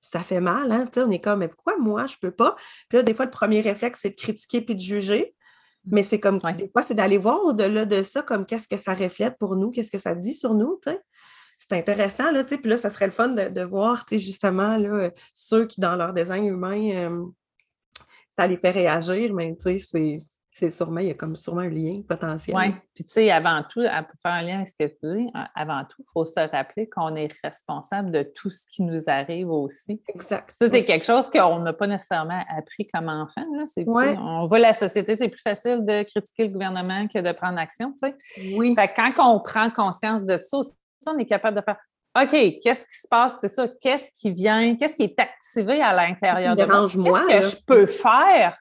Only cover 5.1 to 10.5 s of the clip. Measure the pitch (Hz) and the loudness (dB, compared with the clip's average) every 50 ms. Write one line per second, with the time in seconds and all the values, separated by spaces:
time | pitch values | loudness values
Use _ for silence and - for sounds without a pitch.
5.1 | 208 247 381 494 _ _ _ _ _ _ _ _ _ _ _ 185 185 208 196 - | 0 0 0 -4 _ _ _ _ _ _ _ _ _ _ _ 0 0 0 2 2
6.1 | - 208 - 202 196 190 - 165 175 165 196 190 _ 233 320 - 247 208 190 196 | -2 0 2 2 2 2 -2 -4 -4 -4 -8 -2 _ -2 0 0 0 0 2 4
7.1 | 202 202 180 220 277 381 415 330 247 208 202 196 214 214 214 202 208 196 196 - | 2 2 2 2 0 2 2 0 2 2 2 2 2 0 0 2 0 0 0 -2
8.1 | - 277 285 - 240 202 190 - 226 226 220 - 202 202 - - 185 185 196 185 | -6 -6 -4 -4 -4 -4 -4 -6 -8 -8 -6 -8 -8 -8 -4 -6 -4 -2 -4 -6
9.1 | - - 208 - 247 _ 214 190 190 190 190 226 247 247 220 214 - 196 - 190 | -2 -2 -4 -4 -2 _ -4 -2 -2 -2 -2 -2 -2 -6 -6 -6 -8 -8 -6 -6
10.1 | 170 175 180 214 311 - - 247 | -6 -4 -6 -8 -8 -6 -2 0